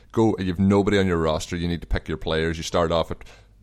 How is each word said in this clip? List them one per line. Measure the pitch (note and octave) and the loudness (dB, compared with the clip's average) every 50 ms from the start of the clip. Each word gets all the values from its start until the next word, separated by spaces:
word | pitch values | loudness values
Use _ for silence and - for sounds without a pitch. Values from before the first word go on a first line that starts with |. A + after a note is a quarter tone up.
| - - - | -18 -6 0
go, | A#2 A2 A2 G2 - | 2 2 2 2 0
you | F#2+ | -2
have | F#2 F2+ E2+ | -4 0 2
nobody | G2 G2 G2+ G2+ G2+ G2 G2+ G2+ | 4 4 4 4 4 4 2 2
on | F#2+ | 2
your | F#2+ F2 E2 | 2 2 2
roster, | D#2+ D#2 D#2 D#2+ - - - | 2 0 0 -2 -4 -6 -6
you | F2 E2+ F2 | -6 -4 -4
need | E2+ E2 - | -4 -6 -4
to | |
pick | - - - - - | -4 -4 -4 -4 -6
your | D#2+ | -8
players. | D2+ - - D#2+ D#2+ D#2+ E2 E2 | -8 -4 -4 -2 -2 -2 -2 -4
You | D#2+ E2+ | -6 -6
start | - - F2+ F2 E2 | -4 0 0 0 2
off | E2+ E2 D#2 - | 2 0 -2 -2
at, | E2+ - - - - - - _ _ _ | -6 -14 -14 -20 -20 -20 -20 _ _ _